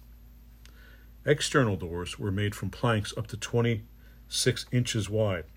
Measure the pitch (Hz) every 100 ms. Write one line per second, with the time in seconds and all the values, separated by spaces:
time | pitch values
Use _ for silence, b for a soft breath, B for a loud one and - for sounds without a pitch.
0 | - - - - - - b b b b
1 | b b - 147 - 156 117 92 87 87
2 | 87 - 107 98 104 - 98 - 123 107
3 | 101 - 107 107 - 120 117 110 - -
4 | - - - - 127 120 - 123 123 117
5 | 95 107 107 90 -